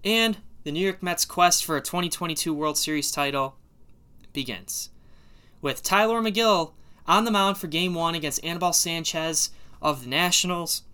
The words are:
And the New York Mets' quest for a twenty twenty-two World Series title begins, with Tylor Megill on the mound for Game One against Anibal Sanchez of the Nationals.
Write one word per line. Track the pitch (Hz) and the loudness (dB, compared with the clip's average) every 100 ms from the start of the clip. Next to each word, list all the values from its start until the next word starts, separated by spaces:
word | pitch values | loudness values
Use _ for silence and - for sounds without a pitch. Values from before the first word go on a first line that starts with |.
| 196 | 2
And | 226 226 208 - - | 2 2 0 -10 -10
the | 151 | -6
New | 151 | 0
York | 190 185 | -2 -2
Mets' | 180 170 - | -4 -2 -2
quest | - 175 175 - | 4 4 4 0
for | 151 | -2
a | |
twenty | - 175 175 | -2 -2 -2
twenty-two | - 170 156 170 | -2 -4 -4 -2
World | 151 151 143 | 0 0 0
Series | - 151 139 | 0 0 -2
title | - 143 139 135 - - _ - - - - - | -2 0 0 -2 -6 -20 _ -20 -20 -20 -20 -10
begins, | - 123 95 - - - - - - - - - - | -8 -6 -8 -8 -10 -10 -14 -20 -20 -20 -20 -20 -6
with | 143 131 | -6 -4
Tylor | - 196 220 233 | 0 2 4 2
Megill | 220 208 226 190 160 - - - - | 0 2 4 4 0 -8 -20 -14 4
on | 185 226 | 4 6
the | |
mound | 208 196 196 | 4 2 2
for | 175 | -2
Game | 156 180 | 0 0
One | 175 165 165 | 0 0 0
against | 151 - 165 | -4 -4 -6
Anibal | 170 175 | -2 2
Sanchez | 165 175 165 160 165 160 156 - - - - | 2 0 -2 -2 -2 -2 0 -2 -4 -16 -4
of | - 143 | -2 -2
the | 123 | -2
Nationals. | 139 180 170 185 175 170 - - | 0 2 2 0 -2 -2 -6 -6